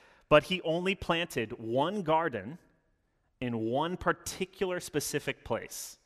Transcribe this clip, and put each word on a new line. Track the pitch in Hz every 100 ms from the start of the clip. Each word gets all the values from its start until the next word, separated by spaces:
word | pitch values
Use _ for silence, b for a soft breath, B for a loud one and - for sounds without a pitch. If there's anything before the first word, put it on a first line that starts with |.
| B B B
but | 151
he | - 180
only | 165 160 180
planted | 196 - 170 170 - 110 120
one | 113 123 156 208
garden | 156 160 165 117 95 170 _ _ _ _ _ _ _ -
in | 123 117
one | 110 127 165 180
particular | - 160 - - 190 - 190 180
specific | - 147 - 147 - 131
place | - 110 - - - -